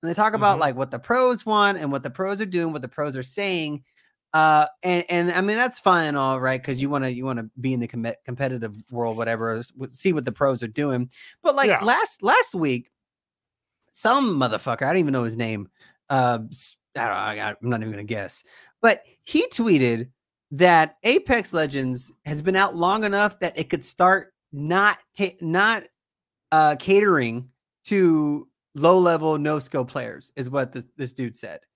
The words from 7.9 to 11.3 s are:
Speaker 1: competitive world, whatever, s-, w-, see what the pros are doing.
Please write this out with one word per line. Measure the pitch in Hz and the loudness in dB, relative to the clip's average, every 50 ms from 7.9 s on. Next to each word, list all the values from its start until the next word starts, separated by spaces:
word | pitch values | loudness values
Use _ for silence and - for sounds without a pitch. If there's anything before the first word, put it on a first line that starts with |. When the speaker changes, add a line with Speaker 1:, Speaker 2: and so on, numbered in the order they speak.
| - 123 113 117 117 _ _ | -6 -6 -6 -6 -8 _ _
Speaker 1:
competitive | - 123 123 139 131 127 123 113 110 101 107 107 _ | -12 -8 -4 -4 -4 -4 -4 -8 -8 -10 -12 -18 _
world, | 123 117 120 117 110 110 | -6 -4 -2 -2 -2 -4
whatever, | 117 113 113 110 113 113 113 113 | -2 -4 -2 -2 -2 -4 -4 -4
s-, | 120 - _ | -8 -12 _
w-, | - 131 120 - | -14 -14 -14 -12
see | - - 196 175 | -4 -2 0 0
what | 151 127 | 0 -2
the | 127 113 | -4 -4
pros | - 143 139 135 120 123 | 0 0 0 0 -2 -6
are | 113 | -8
doing. | 107 - 147 147 131 123 123 123 _ - - - | -6 -4 -2 -2 -2 -2 -4 -6 _ -20 -20 -20